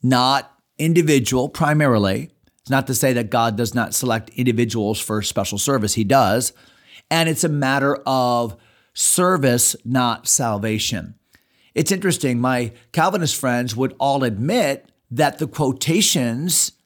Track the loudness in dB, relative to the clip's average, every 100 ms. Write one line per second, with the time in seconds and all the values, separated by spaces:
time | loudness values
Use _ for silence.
0 | 2 2 2 0 -4 _ _ _ 2 2
1 | 4 4 2 0 -2 -2 0 2 4 2
2 | 2 -2 -6 _ _ _ -2 -2 0 0
3 | 0 0 0 0 0 0 -2 0 -2 -2
4 | -2 -2 -4 -2 0 2 0 0 -2 -2
5 | -2 -4 -2 -4 -4 -2 0 0 0 -2
6 | 2 4 4 2 -2 -8 -20 _ _ -20
7 | _ 0 0 0 -2 0 0 0 0 -2
8 | -2 0 0 0 -4 -8 _ _ _ -4
9 | 0 2 2 4 2 2 0 -2 -2 0
10 | 0 -2 -2 -2 0 -2 -2 -2 -2 -6
11 | -8 -16 _ _ _ _ _ -4 -2 0
12 | 0 -2 -2 0 0 0 -4 -10 _ 0
13 | 0 2 -2 -2 -2 -2 -2 -2 -4 -2
14 | -2 0 0 -2 -2 0 0 -2 _ _
15 | _ 0 0 0 -8 -2 -2 0 0 0
16 | 2 0 -2 -2 -2 -2 -2 _